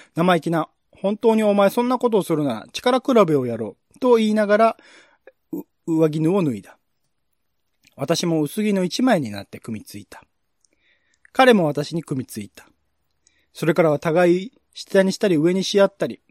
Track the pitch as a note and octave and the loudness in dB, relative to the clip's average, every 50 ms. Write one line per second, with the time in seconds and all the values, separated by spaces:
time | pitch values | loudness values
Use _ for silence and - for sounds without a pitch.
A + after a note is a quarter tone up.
0 | - _ _ D#3 E3+ F#3 F3+ E3 - E3+ E3 D#3+ D#3 - _ _ _ _ _ _ | -20 _ _ 0 2 2 2 2 0 -2 -4 -4 -4 -6 _ _ _ _ _ _
1 | - G3 G#3+ - - A3+ A3 A3 G#3+ G#3 G3+ G3+ G3 G3 G3 A#3+ A#3+ B3 - A3+ | -4 -4 -4 0 0 2 2 2 2 2 4 4 2 2 2 0 -2 -2 -2 0
2 | - A#3+ G#3+ G3 E3+ - E3 D3+ D3+ C#3 A2+ G#2+ - - - - - B3 B3+ B3+ | 0 0 0 0 0 0 -2 -2 -2 -4 -4 -6 -10 -14 -16 -4 -2 0 0 0
3 | - - C4 A3+ G3+ D#3+ D3+ C#3 B2+ A#2+ A#2 A2 A2+ G#2 - _ _ _ _ - | 0 2 4 4 4 4 4 0 0 -2 -6 -6 -8 -10 -10 _ _ _ _ -4
4 | - B3+ A#3+ A3+ A3 G#3+ G#3+ G#3+ G#3+ G3+ G#3 G#3 A3+ A3+ - - _ - - - | 2 2 4 4 4 2 0 0 2 2 4 4 4 2 0 -4 _ -20 -20 -20
5 | _ _ _ _ _ - _ _ _ _ - C#4+ - _ _ _ _ - D#3+ D#3+ | _ _ _ _ _ -20 _ _ _ _ -12 -12 -12 _ _ _ _ -4 0 2
6 | D#3+ D#3+ D3+ D#3+ D#3+ D#3+ F#3 G3+ F3 D3 A#2 G2 F2+ - - _ _ _ _ _ | 2 2 0 0 0 0 0 0 0 -2 -4 -6 -10 -16 -20 _ _ _ _ _
7 | _ _ _ _ _ _ _ _ _ _ _ _ _ _ _ _ _ _ _ - | _ _ _ _ _ _ _ _ _ _ _ _ _ _ _ _ _ _ _ -10
8 | C3+ C#3+ E3 - - E3+ E3 D#3 D3+ C#3+ - G#3+ G#3 G#3+ G3+ F#3+ F3+ F3 - - | -4 -4 -2 -2 -2 -2 -2 -2 -4 -4 -4 -4 -2 -2 -2 -2 -2 -4 -4 -2
9 | B3+ C4 A3+ E3+ C3+ G#2+ G#2 G2+ G2 - - - - - A2+ G#2 - - - G#2 | 0 0 0 0 -2 -6 -8 -12 -14 -16 -18 -18 -14 -12 -12 -12 -12 -14 -18 -18
10 | G#2 _ - - _ _ _ _ _ _ _ _ _ _ _ _ _ _ _ _ | -18 _ -20 -20 _ _ _ _ _ _ _ _ _ _ _ _ _ _ _ _
11 | _ _ _ _ _ _ _ - C4 B3+ A#3 G3+ E3 D3 C#3+ D3 D3 - D#3 E3 | _ _ _ _ _ _ _ 2 4 4 4 4 2 0 -2 -4 -8 -6 -8 -10
12 | D3+ - D3+ C3 A2+ - - A2 G2+ G2 _ - - _ _ _ _ _ _ _ | -8 -6 -8 -8 -8 -10 -12 -14 -14 -14 _ -20 -20 _ _ _ _ _ _ _
13 | _ _ _ _ _ _ _ _ _ _ _ - - D3+ D3+ - E3 D#3 D3+ - | _ _ _ _ _ _ _ _ _ _ _ -4 -2 0 2 2 2 2 0 0
14 | - F3 D#3 F3+ F3+ F3 F3 F#3 F#3+ B3 - _ _ _ _ - - - - G3 | -2 -2 0 2 2 2 2 0 -2 -8 -16 _ _ _ _ -20 -16 0 0 2
15 | F#3+ F#3+ F#3 - - G#3 F3 D3 D3+ F3 F#3 F#3+ F3+ - - G3 G3 F#3+ - _ | 2 2 0 -2 -2 0 0 2 2 0 0 0 -4 -2 2 2 2 2 0 _
16 | E3 C3 A2 - _ _ | -8 -8 -8 -14 _ _